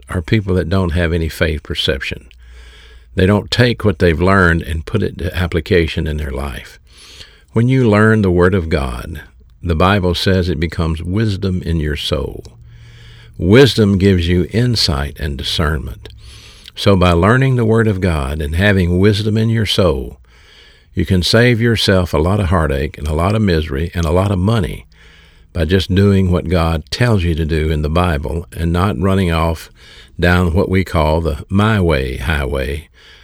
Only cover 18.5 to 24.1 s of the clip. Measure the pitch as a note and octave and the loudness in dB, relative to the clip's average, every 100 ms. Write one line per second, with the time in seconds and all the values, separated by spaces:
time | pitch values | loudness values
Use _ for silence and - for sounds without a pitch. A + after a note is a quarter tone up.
18.5 | D#2+ G2+ F#2+ E2+ F2+ G2+ G2+ A2 A2 A2+ | 2 2 4 2 4 2 2 0 0 0
19.5 | A2+ G#2 - F#2 C2+ B1 - - _ - | 0 0 2 2 0 -6 -14 -20 _ -20
20.5 | - - - _ - E2+ F#2 E2+ A2+ B2 | -20 -20 -20 _ -6 0 0 2 2 4
21.5 | A2+ A#2+ G#2+ - F#2+ F2 D2+ E2+ G#2 F2+ | 2 0 0 2 0 2 0 0 0 0
22.5 | F2+ D2+ C#2 D2+ - D2 D#2 F2+ G#2+ G2+ | 0 0 -2 -4 -6 -4 -2 0 0 2
23.5 | D#2+ D#2+ C2+ E2+ F2+ D#2+ | 0 -2 -4 -4 -4 0